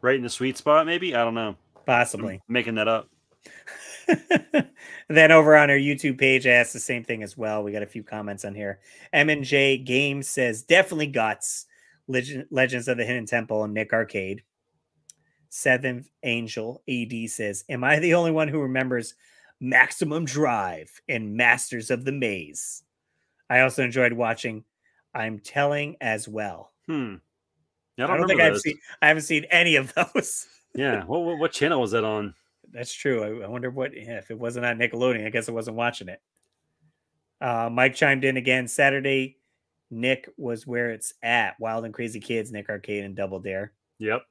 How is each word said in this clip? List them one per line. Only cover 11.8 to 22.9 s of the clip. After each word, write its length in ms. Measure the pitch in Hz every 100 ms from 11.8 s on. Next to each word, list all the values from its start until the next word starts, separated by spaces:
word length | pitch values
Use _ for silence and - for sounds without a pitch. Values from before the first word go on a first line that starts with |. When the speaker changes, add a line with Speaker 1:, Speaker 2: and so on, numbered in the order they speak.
| _ _ -
Speaker 2:
Legend, 380 | 131 127 139 147
Legends 380 | 139 127 127 120
of 80 | 120
the 60 | 113
Hidden 200 | 123 113
Temple, 380 | 120 110 107 107
and 80 |
Nick 180 | 107 107
Arcade." 520 | 113 110 104 95 101 _ _ _ _ _ _ _ - _ _ _
Seventh 600 | - 139 127 131 123 143 _
Angel 580 | - 117 113 117 110 123 -
A 160 | 123 117
D 220 | 120 113
says, 380 | - 107 98 -
"Am 160 | 127
I 160 | 127 151
the 140 | 170
only 180 | 170 170
one 160 | 160 151
who 140 | 151
remembers 540 | 135 131 131 123 113 - _ _ _ _
Maximum 640 | 127 123 127 - 165 151
Drive 800 | 160 135 147 113 92 82 78 - -
and 260 | 123 110 107
Masters 560 | 120 123 - 120 110
of 140 | 123 131
the 80 |
Maze? 680 | 139 120 95 78 73 - - _